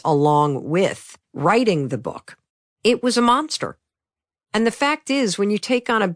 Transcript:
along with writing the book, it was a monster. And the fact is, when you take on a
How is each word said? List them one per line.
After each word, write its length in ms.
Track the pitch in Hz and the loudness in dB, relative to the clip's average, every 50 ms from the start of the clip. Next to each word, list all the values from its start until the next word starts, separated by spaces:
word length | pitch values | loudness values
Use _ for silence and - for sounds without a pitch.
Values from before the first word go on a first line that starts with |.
| - | 0
along 580 | 151 156 143 143 151 151 147 147 147 139 127 - | 0 2 2 4 4 4 4 2 2 0 -4 -4
with 540 | - 151 180 196 147 78 - - - - - _ _ - | -4 -2 0 0 0 -2 -6 -14 -20 -20 -20 _ _ -8
writing 560 | - 139 165 208 233 254 220 185 156 139 127 | -2 0 2 2 2 2 2 0 0 -2 -4
the 80 | 117 - | -6 -6
book, 400 | - 82 - - - - - _ _ _ _ _ _ _ _ _ | -8 -8 -12 -12 -16 -20 -20 _ _ _ _ _ _ _ _ _
it 220 | - 214 247 233 - | 0 0 2 2 0
was 140 | 254 233 240 | 0 0 2
a 40 | |
monster. 560 | 240 240 240 269 311 311 - - - - - _ _ _ _ _ _ _ _ _ _ _ _ _ _ _ - | 2 2 2 2 0 -4 -8 -8 -8 -10 -10 _ _ _ _ _ _ _ _ _ _ _ _ _ _ _ -2
And 120 | 214 226 | 0 0
the 60 | 226 | 0
fact 380 | 220 - 285 285 302 302 - - | 0 0 -2 -2 -2 -2 -4 -4
is, 280 | 269 277 269 214 170 - | -2 0 0 0 0 -2
when 140 | 202 208 | -2 0
you 60 | 208 202 | -2 -2
take 320 | - - 254 247 247 - | -2 0 -2 -2 0 0
on 120 | 240 220 | 0 0
a 140 | 208 185 170 | 0 0 -2